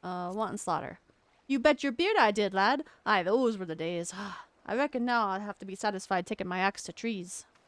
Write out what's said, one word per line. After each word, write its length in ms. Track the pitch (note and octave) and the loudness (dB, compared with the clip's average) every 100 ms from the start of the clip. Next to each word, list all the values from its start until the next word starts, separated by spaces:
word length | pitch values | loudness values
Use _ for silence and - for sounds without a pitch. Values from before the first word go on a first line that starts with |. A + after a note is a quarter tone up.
Uh, 280 | F#3 F3+ F3+ | -8 -6 -6
wanton 240 | F#3+ G#3 G#3 | -4 -4 -4
slaughter. 420 | - - - - _ _ _ _ _ | -2 -2 -2 -12 _ _ _ _ _
You 120 | C4+ | 4
bet 240 | D4+ D4+ | 4 4
your 80 | C#4 | 0
beard 240 | A#3 F4+ A4 | 0 2 6
I 140 | A3+ | 4
did, 220 | G#3 G3+ | 4 0
lad. 300 | F#3+ G3+ C#4 - - | 4 4 2 -2 -10
Aye, 180 | - G#3 | 0 2
those 340 | F3 A#3 B3 G#3 | 4 4 4 0
were 80 | |
the 100 | F3+ | -6
days. 380 | D#3+ E3 F3 F3 F#3+ G3+ F3+ | -4 -4 -4 -6 -8 -12 -12
<sighs> 260 | - _ | -18 _
I 100 | - | -6
reckon 280 | A3 C#4+ C4 | -2 0 0
now 240 | B3 A#3+ G#3 | 0 2 2
I'll 120 | F#3+ | -2
have 180 | G#3 G3 | -6 -10
to 60 | |
be 100 | F#3+ | -10
satisfied 500 | F#3+ G#3+ F#3+ - F#3+ | -4 -2 -2 0 0
taking 220 | F3+ A3 F#3 | 0 -6 -4
my 120 | F3+ | 0
axe 240 | F#3+ - | 0 0
to 100 | - | -12
trees. 520 | - A#3 G#3 F3+ - - _ | -6 -4 -4 -6 -12 -16 _